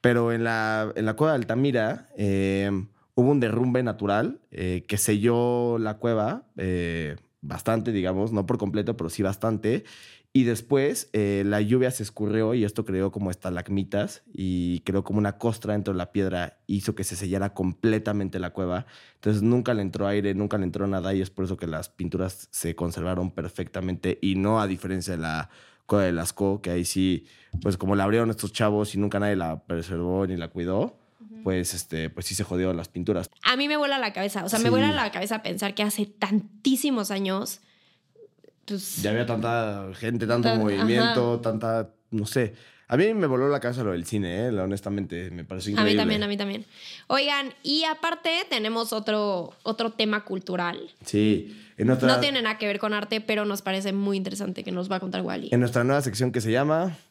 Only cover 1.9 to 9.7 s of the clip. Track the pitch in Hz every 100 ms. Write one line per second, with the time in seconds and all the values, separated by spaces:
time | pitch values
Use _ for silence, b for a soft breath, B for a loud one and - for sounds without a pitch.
1.9 | 196 - - 101 98 98 98 98 98 98
2.9 | b b - 123 143 117 113 127 123 123
3.9 | - 101 101 127 - _ - 92 90 -
4.9 | 107 - 104 113 117 120 123 120 117 107
5.9 | 107 120 110 107 208 - - 95 90 85
6.9 | 82 78 73 _ _ 71 87 - 110 113
7.9 | 104 92 92 110 107 90 - 101 107 104
8.9 | 113 82 - 95 101 113 107 101